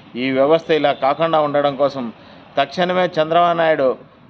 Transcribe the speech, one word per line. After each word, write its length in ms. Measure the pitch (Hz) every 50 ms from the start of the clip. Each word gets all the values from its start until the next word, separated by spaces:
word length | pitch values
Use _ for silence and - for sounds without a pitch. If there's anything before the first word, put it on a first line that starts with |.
| - - -
ఈ 100 | 117 127 135
వ్యవస్థ 400 | 131 131 135 143 160 160 160 -
ఇలా 220 | 165 151 143 143 139
కాకుండా 460 | - 139 135 139 - 165 165 160 156
ఉండడం 340 | 151 143 143 147 143 143 139
కోసం 280 | 127 143 135 131 135 123 113 110 - - - - - - - - 139
తక్షణమే 480 | 143 143 - 185 175 180 180 185 180 170 180
చంద్రబాబు 420 | 156 156 156 160 175 175 175 170 165
నాయుడు 300 | 165 160 156 147 135 127 113 - - - - - - -